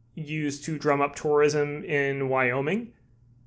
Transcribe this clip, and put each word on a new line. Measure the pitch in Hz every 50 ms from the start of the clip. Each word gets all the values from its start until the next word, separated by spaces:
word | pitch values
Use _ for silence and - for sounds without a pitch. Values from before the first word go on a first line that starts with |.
| _ _ _
used | 165 151 147 156 156 151 143 139 - -
to | 165 156
drum | 147 - 147 143 143
up | 143 147 -
tourism | - - 151 147 147 147 147 151 147 147 147 147 151 -
in | 180 151 143 139 139 139 139 135
Wyoming. | 131 131 131 127 123 123 139 139 156 196 233 240 - - _ _ _ _ _ _ - - _ -